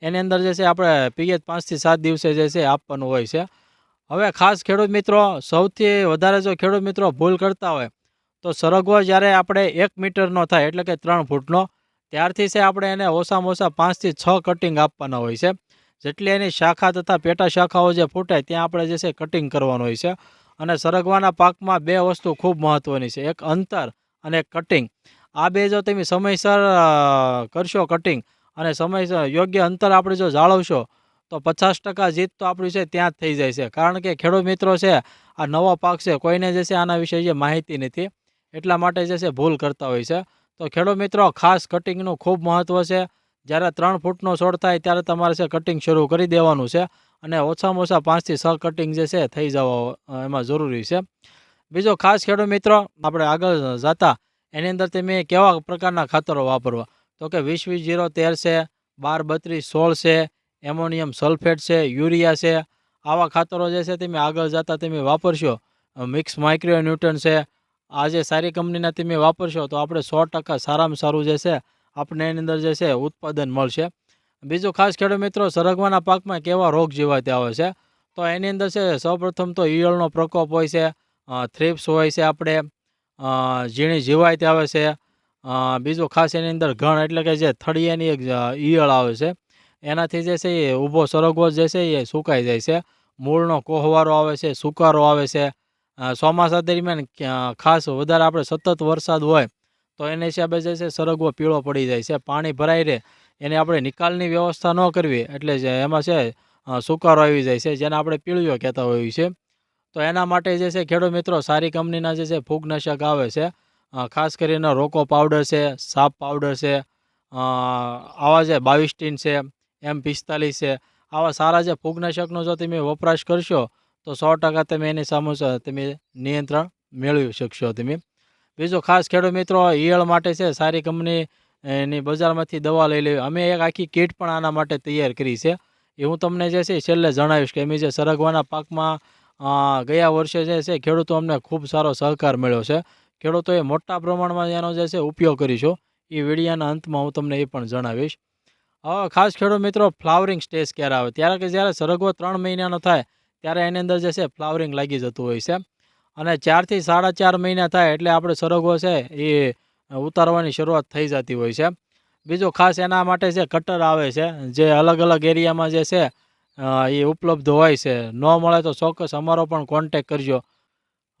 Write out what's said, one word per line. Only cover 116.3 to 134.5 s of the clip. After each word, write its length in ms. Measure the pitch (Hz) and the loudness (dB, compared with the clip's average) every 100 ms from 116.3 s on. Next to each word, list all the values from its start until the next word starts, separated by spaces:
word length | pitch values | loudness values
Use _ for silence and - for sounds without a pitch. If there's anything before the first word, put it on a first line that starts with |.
| 143 143 | -4 -4
છે, 240 | 131 143 139 135 _ _ _ _ | -2 -2 -2 -4 _ _ _ _
અ, 60 | 127 127 127 127 123 123 120 - - | -4 -2 0 -2 -2 -4 -8 -14 -2
આવા 260 | 147 160 | 4 6
જે 160 | 160 147 | 6 2
બાવીસ 320 | 127 143 156 - | 4 4 4 -2
ટીન 180 | 156 143 | -8 -4
છે, 240 | 156 143 135 - _ _ | -2 -2 -4 -14 _ _
એમ 180 | 147 151 | -8 -6
પિસ્તાલીસ 580 | 147 143 - 151 151 135 | -6 -8 -6 -4 -4 -2
છે, 160 | 147 131 - _ _ | -4 -4 -8 _ _
આવા 200 | 151 165 | -2 -2
સારા 320 | - 160 170 | 0 2 2
જે 120 | 175 | 2
ફૂગનાશકનો 680 | 160 160 165 175 165 170 170 | -4 -6 -6 -6 -6 -6 -6
જો 100 | 170 | -4
તમે 240 | 165 170 165 | -4 -4 -4
વપરાશ 460 | 143 156 165 165 | -4 -2 0 0
કરશો, 460 | - 175 170 165 117 - _ _ | 0 -2 0 -2 -2 -8 _ _
તો 100 | - | -14
સો 200 | 139 156 | -2 0
ટકા 280 | 160 160 156 | 2 2 0
તમે 280 | 156 160 156 | -2 -2 -2
એની 140 | 156 | -4
સામે 300 | 147 147 151 | -2 -2 -2
સ-, 80 | 143 | -2
તમે 560 | 139 123 - 139 139 143 _ 131 | -2 -4 -6 -8 -8 -10 _ -12
નિયંત્રણ 540 | 135 147 143 147 175 - _ | -6 -6 -2 -2 -4 -10 _
મેળવી 400 | 131 139 147 131 | -6 -2 0 0
શકશો 400 | - 120 - 120 | -4 -8 -4 -6
તમે. 240 | 110 120 160 - _ _ _ _ - | -4 -6 -8 -10 _ _ _ _ -8
બીજું 220 | 170 180 | -4 -2
ખાસ 280 | - 180 175 | 2 2 4
ખેડૂત 220 | 180 180 | 0 0
મિત્રો, 400 | 185 180 185 180 | -2 0 2 4
ઈયળ 300 | 151 160 175 | 2 2 2
માટે 320 | 170 170 175 | 4 2 0
છે 180 | 165 180 | -2 -2
સારી 300 | 135 156 160 | 0 -2 -2
કંપની 440 | 160 165 165 165 156 _ _ _ | -4 -4 -4 -4 -4 _ _ _
એની 360 | 143 139 139 147 | -6 -4 -4 -4
બજારમાંથી 580 | 139 156 170 165 160 156 | -4 0 0 0 -4 -4
દવા 280 | 151 160 156 | -2 2 2
લઈ 140 | 151 | 2
લેવી. 160 | 147 143 | 0 -2
અમે 340 | 131 170 175 | -2 -2 -2
એક 100 | 175 | 0
આખી 260 | 165 - 170 | -2 -2 -4
કીટ 260 | 175 170 | 0 -2
પણ 180 | - 170 | -2 -4
આના 200 | 160 160 | -2 -2